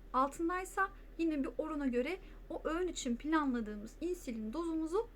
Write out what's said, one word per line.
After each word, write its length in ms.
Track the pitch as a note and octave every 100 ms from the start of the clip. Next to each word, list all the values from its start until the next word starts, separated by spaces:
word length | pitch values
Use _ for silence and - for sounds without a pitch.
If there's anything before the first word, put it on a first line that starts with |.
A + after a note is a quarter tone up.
| -
altındaysa 760 | B3+ C#4 C#4 E4+ F4+ F#4+ - F#4+ - - -
yine 260 | E4 D4+
bir 60 | C4 -
orana 280 | D#4 D4+ C#4
göre 320 | A#3+ C4+ F#4+ - - -
o 120 | E4
öğün 240 | C#4 D#4+ F4+
için 280 | C#4 C4 A#3+
planladığımız 760 | D4 D#4+ C#4+ A#3+ G#3+ G#3 G#3+ -
insülin 520 | E4+ F4+ - A3+ G#3+
dozumuzu 560 | D4 E4+ D#4+ D#4+ F#4+ A#4